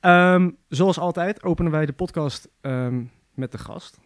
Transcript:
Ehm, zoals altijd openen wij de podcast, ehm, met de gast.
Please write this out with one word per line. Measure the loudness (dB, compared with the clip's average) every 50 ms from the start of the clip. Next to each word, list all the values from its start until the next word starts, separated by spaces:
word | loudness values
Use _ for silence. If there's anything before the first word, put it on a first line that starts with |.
Ehm, | 6 6 6 6 6 6 6 4 4 2 0 _ _ _
zoals | -2 0 2 2 2 0
altijd | -2 -4 -4 -4 -4 -4 -4 -6 -2
openen | -4 -2 0 0 -2 0
wij | -2 -2
de | -4 -4
podcast, | -6 -8 -6 -4 -4 -4 -4 -6 -8 -16 _ _ _
ehm, | _ -6 -6 -4 -4 -4 -4 -6 -8 -10 _ _ _ _ _
met | -10 -10 -10 -10
de | -14
gast. | -14 -14 -16 -16 -16 -18 _ _ _